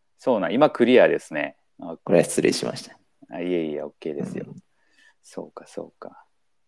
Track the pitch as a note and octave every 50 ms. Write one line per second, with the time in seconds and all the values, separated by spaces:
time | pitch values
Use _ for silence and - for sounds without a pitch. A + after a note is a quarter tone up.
0 | _ _ _ _ - C3+ B2 G#2+ F#2 E2 F#2+ B2 D3 D3+ - - A#2+ A2+ B2 A#2
1 | F2 D#2+ E2 D#2+ - - D#2 D2+ C#2+ C#2+ - _ _ _ _ - E2+ E2+ E2 -
2 | - - F#2 F2 E2+ - - - - - - - - A#1 - - - - - _
3 | _ _ _ _ - - - F2 F2 F2+ F2+ E2+ D#2+ D#2 D2+ D2 C#2+ D2 - -
4 | - E2 D2 C#2+ - - - - - - - - - _ _ _ _ _ _ _
5 | _ _ _ _ _ - - - - D#2 - - E2 - - - E2 D#2+ _ -
6 | - - - - - _ _ _ _ _ _ _ _